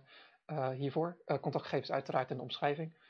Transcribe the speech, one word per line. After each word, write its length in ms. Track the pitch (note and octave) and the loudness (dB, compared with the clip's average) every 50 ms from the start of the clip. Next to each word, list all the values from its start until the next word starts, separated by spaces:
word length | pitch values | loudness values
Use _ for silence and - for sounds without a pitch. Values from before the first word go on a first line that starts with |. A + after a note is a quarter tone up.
| - - - - - - _ _ - | -10 -16 -20 -20 -20 -20 _ _ -10
eh, 120 | - D#3 | -4 -2
eh, 120 | C#3+ C3 C3 | 0 0 0
hiervoor. 540 | C3 C3 C#3 C3+ - D#3 E3 F3 F3 - - | 0 0 -2 0 2 2 0 0 -2 -6 0
Eh, 140 | - D3 C3+ | 0 0 2
contactgegevens 520 | - D#3 - D3 - - - C3+ - - | 2 0 0 0 -2 2 0 0 0 2
uiteraard 400 | - C#3 - - C#3 C3 B2+ - | 0 0 0 2 2 2 2 2
in 60 | C#3+ | -2
de 60 | B2+ | -6
omschrijving. 520 | A#2+ B2 - - D#3 D3 C#3+ D#3+ D#3+ D#3+ - | -4 -6 -4 0 0 0 2 0 -4 -8 -8
Eh, 40 | _ - | _ -20